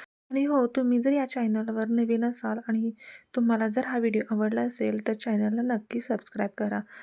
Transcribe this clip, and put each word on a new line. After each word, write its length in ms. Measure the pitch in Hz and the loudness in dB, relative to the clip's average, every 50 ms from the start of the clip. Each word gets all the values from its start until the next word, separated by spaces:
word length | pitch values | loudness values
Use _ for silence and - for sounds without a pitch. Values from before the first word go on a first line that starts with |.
| - - _ _ _ - | -20 -20 _ _ _ -4
आणि 140 | 262 269 277 | -2 0 2
हो, 220 | 285 294 269 240 | 2 4 2 2
तुम्ही 340 | 240 240 262 254 247 247 240 | 2 2 2 2 4 4 4
जर 100 | 240 269 | 4 2
या 140 | 277 285 262 | 2 2 0
चॅनलवर 600 | 254 - 254 233 220 214 220 220 226 220 220 220 | -2 -2 -2 0 0 0 0 -2 -2 -2 -2 0
नवीन 380 | 226 233 233 233 226 233 226 233 | 0 2 2 2 2 2 2 0
असाल 340 | 240 240 - 233 220 214 226 233 | 0 -2 -4 -4 -6 -6 -4 -4
आणि 240 | 233 220 220 226 226 220 - - - - - _ _ - | -2 -2 0 0 -2 -4 -8 -14 -20 -20 -20 _ _ -2
तुम्हाला 320 | 254 233 233 233 220 220 | 2 2 4 4 2 2
जर 180 | 220 214 254 262 | 0 0 -2 -2
हा 120 | 254 254 | -2 0
व्हिडिओ 240 | 240 233 226 208 214 214 - | 0 0 2 2 0 0 0
आवडला 300 | 220 208 214 214 226 233 | 0 0 0 0 0 0
असेल 460 | 240 247 240 - 220 214 214 214 214 | -2 -2 -2 -2 -2 -2 -2 -2 -2
तर 60 | 226 220 | -2 -4
चॅनलला 480 | 220 - 233 214 208 214 214 220 233 | -4 -2 -2 0 2 2 2 0 0
नक्की 380 | 240 247 240 214 214 - - 240 | 0 0 -2 -2 -4 -4 -6 -6
सबस्क्राईब 480 | - - 226 - - - - 208 202 202 - | -4 -4 -4 -4 -6 -8 -6 -4 -4 -4 -4
करा. 220 | - 208 208 208 208 208 - - - | -4 -4 -2 -4 -4 -6 -8 -14 -20